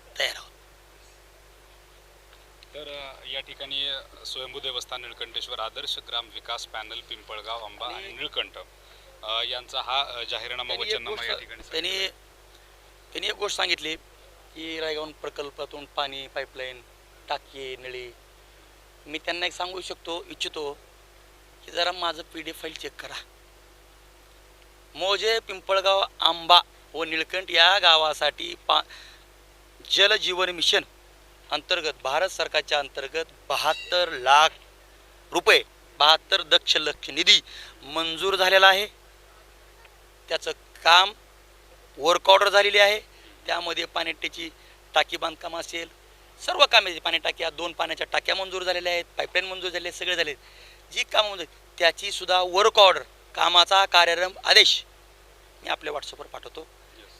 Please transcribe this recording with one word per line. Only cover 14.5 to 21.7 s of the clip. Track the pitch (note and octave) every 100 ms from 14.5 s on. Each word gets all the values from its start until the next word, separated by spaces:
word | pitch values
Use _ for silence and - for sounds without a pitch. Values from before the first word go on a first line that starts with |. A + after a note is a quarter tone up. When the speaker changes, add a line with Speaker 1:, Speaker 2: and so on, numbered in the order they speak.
| D#3
Speaker 1:
की | D#3+ D#3+
रायगाव | D#3+ D3+ D#3
प्रकल्पातून | D3 D3+ - C#3+ C#3 C#3+ D3 C#3+
पाणी, | - C#3+ C#3 C3+
पाईपलाईन, | D3 C3 C3 B2+ B2+ A2+ - - - -
टाकी, | D3 - C3+ C3 C3
नळी. | B2+ B2+ B2 A#2+ - - - - - - - - -
मी | D#3
त्यांना | - E3+ F3
एक |
सांगू | - F3+ F#3
शकतो, | F3+ F3+ - E3+ -
इच्छितो | D#3 F3+ D#3+ D3 D3 - - - - - - - -
की | -